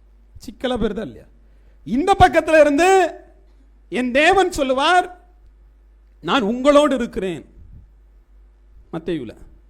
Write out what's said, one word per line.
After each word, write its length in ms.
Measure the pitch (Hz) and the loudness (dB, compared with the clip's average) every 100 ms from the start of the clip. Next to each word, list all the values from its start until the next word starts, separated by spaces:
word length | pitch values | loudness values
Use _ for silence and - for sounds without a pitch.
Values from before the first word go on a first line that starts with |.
| _ _ _ - | _ _ _ -20
சிக்கலா 400 | - - 247 247 | -20 -10 -8 -4
பெறுதா 260 | 220 196 156 | -4 -6 -12
இல்லையா? 200 | 107 - _ _ _ _ _ 240 | -16 -20 _ _ _ _ _ -6
இந்த 260 | 254 370 381 | -4 0 4
பக்கத்துல 420 | - 320 330 311 | 4 2 2 4
இருந்து 280 | 294 285 359 381 330 - - _ _ _ _ _ _ | 4 4 2 2 0 -4 -20 _ _ _ _ _ _
என் 200 | 185 254 | -6 -2
தேவன் 400 | 247 320 381 359 | 2 2 2 0
சொல்லுவார், 560 | - 269 254 311 359 359 - _ _ - _ - _ _ _ _ _ | -2 -4 0 2 2 0 -10 _ _ -20 _ -20 _ _ _ _ _
"நான் 260 | 156 262 202 | -4 -2 -2
உங்களோடு 440 | 247 269 285 294 262 | 0 2 4 2 0
இருக்கிறேன்." 440 | 233 220 190 151 - - - - - _ _ _ _ - _ _ _ - - | -6 -6 -8 -8 -14 -20 -20 -20 -20 _ _ _ _ -20 _ _ _ -20 -16
மத்தேயுல 420 | 165 - 160 113 - - - | -12 -8 -10 -10 -16 -20 -20